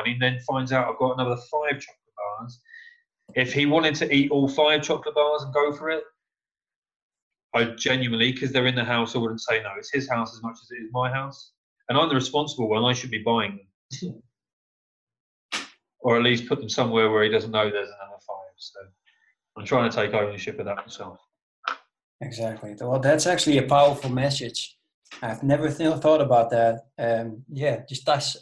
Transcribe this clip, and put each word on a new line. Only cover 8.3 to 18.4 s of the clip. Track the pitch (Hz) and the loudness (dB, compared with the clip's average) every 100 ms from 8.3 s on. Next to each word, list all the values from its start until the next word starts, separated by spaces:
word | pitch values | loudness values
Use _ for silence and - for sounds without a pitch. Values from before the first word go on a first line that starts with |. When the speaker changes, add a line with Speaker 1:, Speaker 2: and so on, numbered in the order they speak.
Speaker 1:
'cause | 127 135 | 0 -2
they're | 131 127 | 0 2
in | |
the | 123 | 0
house, | 117 120 113 | 0 0 0
I | 127 | -2
wouldn't | 113 110 | -2 -4
say | - 110 | -2 -2
no. | 104 98 | -2 -10
It's | - | -6
his | 139 127 | -4 -2
house | 120 113 | -2 -4
as | 113 | -8
much | 117 - | -12 -12
as | - | -16
it | 120 | -14
is | 110 | -8
my | 123 127 | -4 -4
house. | 131 139 135 - _ _ _ - | -4 -8 -12 -20 _ _ _ 0
And | 131 | 2
I'm | 160 | 4
the | 139 | 2
responsible | 127 147 147 - 110 | 0 0 -2 -2 0
one. | 107 | 2
I | 120 | 2
should | 123 131 | 0 -2
be | 110 | -4
buying | 110 117 101 101 - _ _ 127 | 0 0 0 -6 -16 _ _ -12
them. | - - | -10 -12
<laughs> | - _ _ _ _ _ _ _ _ _ _ _ _ - - _ _ _ | -18 _ _ _ _ _ _ _ _ _ _ _ _ -10 -10 _ _ _
Or | 127 117 | 2 4
at | |
least | 120 117 - | 4 2 0
put | 143 | -4
them | 113 | -2
somewhere | - 123 113 110 | -2 0 4 4
where | 110 | 4
he | 107 | 4
doesn't | 110 101 | 2 0
know | 107 107 | 0 0
there's | 101 98 | -2 -6
another | - - 101 - | -10 -18 -18 -16
five. | 98 | -16